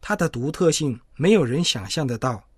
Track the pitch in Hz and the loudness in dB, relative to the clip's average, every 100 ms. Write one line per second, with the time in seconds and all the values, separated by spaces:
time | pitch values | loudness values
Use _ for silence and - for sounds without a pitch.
0 | - 208 165 117 131 156 175 151 147 117 | -4 -2 -2 -2 -6 2 2 2 -2 -4
1 | _ - 156 214 127 135 170 120 92 - | _ -2 4 4 4 0 -2 -4 -4 -4
2 | 139 117 131 110 _ | -4 -2 -4 -6 _